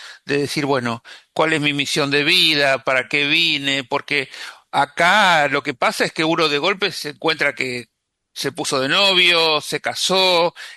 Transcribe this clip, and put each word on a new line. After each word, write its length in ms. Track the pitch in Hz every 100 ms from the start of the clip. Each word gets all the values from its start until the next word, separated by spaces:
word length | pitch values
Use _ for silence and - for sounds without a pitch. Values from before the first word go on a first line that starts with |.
| - - -
de 120 | 143
decir, 280 | 139 156 139
bueno, 360 | 139 120 117 - - _
¿cuál 200 | - 160
es 60 | 160
mi 120 | 147
misión 380 | 143 135 160 139
de 120 | 143
vida? 600 | 147 180 165 151 139 135
¿Para 240 | - 131 120
qué 180 | 147 143
vine? 580 | 160 170 147 139 139
Porque 440 | 131 139 - 143 131 - - - _
acá 800 | - 139 - 170 208 190 165 143
lo 140 | 139
que 100 | 143
pasa 300 | 127 202 -
es 80 | 208
que 120 | -
uno 240 | 160 165 160
de 80 | 143
golpe 320 | 170 202 202
se 180 | - 147
encuentra 440 | 139 160 160 143
que 320 | - 131 123 113 _ _ _ _
se 180 | - 139
puso 260 | 135 147 139
de 80 | 135
novio, 720 | 175 196 185 175 170 160 151
se 180 | - 147
casó, 760 | 120 113 - 196 185 175 170 - -